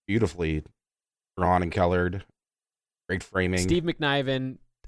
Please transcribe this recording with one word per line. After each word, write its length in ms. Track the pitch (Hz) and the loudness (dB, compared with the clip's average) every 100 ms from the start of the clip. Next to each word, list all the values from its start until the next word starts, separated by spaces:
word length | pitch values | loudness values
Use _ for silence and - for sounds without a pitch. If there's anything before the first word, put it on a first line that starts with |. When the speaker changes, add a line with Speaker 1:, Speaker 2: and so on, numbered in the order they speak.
| - | -2
Speaker 1:
beautifully 560 | 110 101 87 80 78 - _ _ _ _ _ _ - | 0 0 0 -2 -2 -6 _ _ _ _ _ _ -2
drawn 260 | 87 90 | 2 2
and 80 | 87 | 2
colored. 540 | 104 87 90 90 92 - _ _ _ _ _ _ _ - | 0 2 2 0 -4 -12 _ _ _ _ _ _ _ -8
Great 160 | 92 | -8
framing. 360 | - 95 92 92 | -4 -2 0 2
Speaker 2:
Steve 240 | 92 175 | 2 0
McNiven, 760 | 170 160 151 143 131 131 131 127 _ _ | 0 -2 0 0 0 -2 -4 -10 _ _